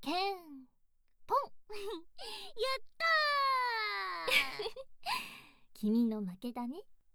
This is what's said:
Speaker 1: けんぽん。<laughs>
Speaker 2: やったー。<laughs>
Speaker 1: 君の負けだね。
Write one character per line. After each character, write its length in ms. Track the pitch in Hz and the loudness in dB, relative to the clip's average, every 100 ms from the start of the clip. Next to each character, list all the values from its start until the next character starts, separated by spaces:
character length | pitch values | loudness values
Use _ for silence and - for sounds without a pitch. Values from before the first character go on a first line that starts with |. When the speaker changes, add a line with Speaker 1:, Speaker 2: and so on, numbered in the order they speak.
Speaker 1:
け 100 | 269 | -2
ん 560 | 359 392 370 320 269 254 _ _ _ _ - - | 0 0 -2 -8 -16 -16 _ _ _ _ -16 0
ぽ 80 | |
ん。 40 | 523 | 2
<laughs> 80 | 508 | 2
Speaker 2:
や 40 | - - 415 403 339 349 - 453 880 784 622 523 523 | -6 -8 -4 -4 -6 -8 -10 -8 -8 -8 -2 0 -2
っ 20 | - - | -4 0
た 80 | 659 622 605 571 539 523 494 453 427 403 381 339 330 | 4 6 6 4 4 4 2 2 0 -2 -4 -4 2
ー。 40 | 523 - 427 453 539 539 - - 988 - - - - - | 2 2 -2 -6 -8 -12 -8 -4 -4 -4 -14 -20 -20 -20
<laughs> 0 | |
Speaker 1:
君 320 | - 214 233 233 | -2 2 4 4
の 140 | 214 | 2
負 160 | 185 185 | -4 -6
け 120 | 240 | -8
だ 160 | 240 240 | -6 -6
ね。 160 | 339 - - _ | -8 -12 -20 _